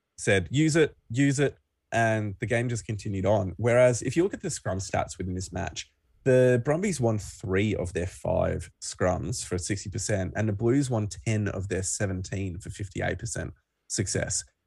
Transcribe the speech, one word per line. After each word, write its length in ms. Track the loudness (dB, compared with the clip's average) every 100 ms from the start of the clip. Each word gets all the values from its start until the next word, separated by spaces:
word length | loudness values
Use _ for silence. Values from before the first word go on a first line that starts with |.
| _ -6
said, 300 | 2 2 2
"Use 260 | 2 4 4
it, 180 | 2 0 -6
use 300 | 2 2 4
it," 160 | 0 -2 _ _ -4
and 440 | 0 2 2 -2 -4
the 60 |
game 240 | -2 0 0
just 160 | -4
continued 400 | -6 -8 -4 -2
on. 300 | 2 2 0 -2
Whereas 460 | 2 6 6 6
if 120 | 0
you 80 | 0
look 100 | 0
at 80 | 0
the 80 | -6
scrum 260 | -6 -4 -4
stats 400 | -2 -2 -2 -4
within 180 | -6
this 160 | -4 -6
match, 400 | -6 -8 -8 -14 _ _ _
the 360 | 4 6 8 4 2
Brumbies 340 | 0 0 0
won 160 | 0 0
three 580 | -4 -8 -2 2 2
of 200 | 0 -2
their 120 | -4 -6
five 640 | -4 -2 0 0 -2 -6 -12
scrums 600 | -12 -2 0 0 -2 -6
for 140 | -4 -4
sixty 320 | -4 -6 -6
percent, 460 | -6 -2 -2 -2 -2
and 100 | -2
the 60 |
Blues 380 | 0 2 2 2
won 180 | 0 -2
ten 400 | -4 -2 0 0
of 200 | -4 -4
their 140 | -4
seventeen 760 | -4 -2 -2 -2 -6 -6 -6 -8
for 100 | -10
fifty-eight 500 | -10 -10 -6 -4 -4
percent 360 | -6 -6 -8 -10 _ _ -8
success. 560 | -4 -2 -2 -2 -4 -6 _